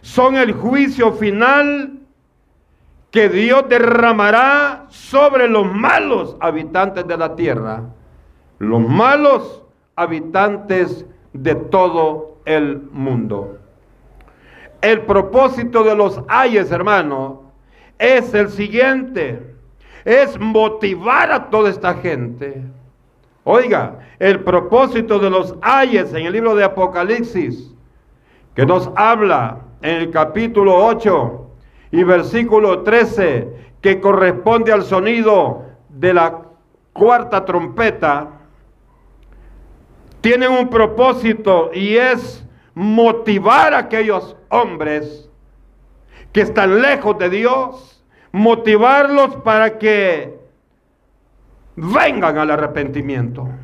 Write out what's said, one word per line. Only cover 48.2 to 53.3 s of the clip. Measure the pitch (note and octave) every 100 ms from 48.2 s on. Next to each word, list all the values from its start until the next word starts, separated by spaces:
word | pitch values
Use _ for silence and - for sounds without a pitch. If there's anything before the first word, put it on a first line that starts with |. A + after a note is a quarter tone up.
| _
motivarlos | F#3+ A3 A3+ A3 G#3+ A#3+ C#4 C#4+ C#4+ C4+ -
para | A3 G#3+ A3 A3
que | G#3+ G#3 F#3+ D#3+ C3 - - _ _ _ _ _ _ _ _ _ _ _ _
vengan | - D#3+ C4 E4 B3 F3 D3+
al | D3+
arrepentimiento, | D3+ D3+ D3+ C#3 C3 C#3 C3 A#2+